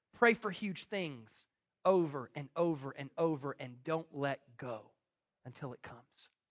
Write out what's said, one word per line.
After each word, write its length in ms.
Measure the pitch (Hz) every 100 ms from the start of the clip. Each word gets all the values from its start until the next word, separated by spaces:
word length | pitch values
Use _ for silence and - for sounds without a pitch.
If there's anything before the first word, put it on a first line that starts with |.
| _ -
Pray 160 | 233
for 160 | 233 214
huge 340 | 185 208 170
things 460 | - 202 170 131 110 - - _ _ _
over 460 | 185 190 165 139 117
and 140 | - 143
over 360 | - 170 156 135
and 200 | 131 135 -
over 400 | 165 156 139 135
and 240 | 131 123
don't 240 | 127 160 165
let 280 | 143 139 135 - 120
go 240 | 127 110 104 _ _ _ _ _ 131
until 260 | 123 143
it 100 | 123
comes. 460 | - 120 123 - - _ _